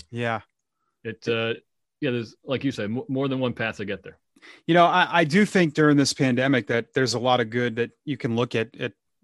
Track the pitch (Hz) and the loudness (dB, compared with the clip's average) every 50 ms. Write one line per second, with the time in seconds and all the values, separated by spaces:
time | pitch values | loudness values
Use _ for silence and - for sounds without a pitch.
0 | - _ 120 120 120 117 113 107 - _ _ _ _ _ _ _ _ _ _ _ | -14 _ -8 -6 -4 -4 -4 -4 -8 _ _ _ _ _ _ _ _ _ _ _
1 | - 113 110 - - 117 117 113 113 113 113 - - _ _ _ _ _ _ _ | -12 -12 -12 -8 -6 -4 -2 -2 -2 -4 -4 -6 -10 _ _ _ _ _ _ _
2 | 147 135 123 120 113 107 - _ _ - 131 123 - 139 127 - 104 101 113 127 | -4 -4 -2 -4 -6 -8 -12 _ _ -6 -6 -2 -2 -4 -4 -4 -6 -6 -6 -6
3 | - - 131 131 139 135 131 131 127 123 110 - 117 110 107 - 104 98 98 92 | -6 -6 -4 -4 -2 -2 -2 -2 -2 -4 -4 -4 -6 -6 -6 -6 -8 -8 -8 -10
4 | - - - _ _ _ _ _ - - - - _ - 165 175 170 170 160 180 | -12 -18 -20 _ _ _ _ _ -20 -20 -20 -10 _ 2 4 4 4 4 4 2
5 | 170 120 143 175 170 147 143 202 214 - - 196 175 156 - 156 156 151 147 143 | 2 2 2 2 2 4 4 4 2 4 4 2 2 2 2 4 4 6 6 4
6 | 139 131 - - 143 131 120 123 127 135 139 123 - - 123 117 117 - _ 135 | 2 2 0 0 0 0 2 2 2 2 2 0 0 0 -2 -4 -4 -2 _ 0
7 | 131 120 110 120 117 127 127 123 120 110 113 123 123 120 113 120 117 113 - _ | 0 0 0 -2 2 2 2 2 2 -2 -2 -2 -2 -2 -2 -4 -4 -6 -8 _
8 | _ 156 139 - - 123 113 117 120 113 - 117 113 117 - - 131 120 - _ | _ -8 -8 -6 -4 -2 -2 -2 -2 -2 -2 -4 -4 -4 -8 -10 -10 -10 -10 _
9 | _ _ _ _ | _ _ _ _